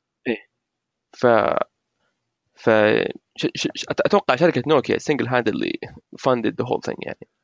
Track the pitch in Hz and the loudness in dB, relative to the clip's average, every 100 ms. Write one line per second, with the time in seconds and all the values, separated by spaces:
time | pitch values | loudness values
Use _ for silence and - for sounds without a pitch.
0 | _ _ 127 113 _ _ _ _ _ _ | _ _ -6 -6 _ _ _ _ _ _
1 | _ - 123 113 107 - - _ _ _ | _ -2 2 4 2 0 -4 _ _ _
2 | _ _ _ _ _ _ 117 110 107 113 | _ _ _ _ _ _ 2 4 4 2
3 | - - _ - - - - - - - | -2 -8 _ -6 -6 -4 -6 -6 -6 -4
4 | - 202 - 127 170 127 135 147 113 104 | 0 2 2 2 2 2 2 2 2 -2
5 | - 135 120 123 110 - 50 - - - | 0 -2 0 0 0 -2 -4 -6 -10 -16
6 | _ - 131 123 107 - 120 - - - | _ -4 0 0 0 -4 -4 -4 -6 -8
7 | - - - _ | -10 -12 -16 _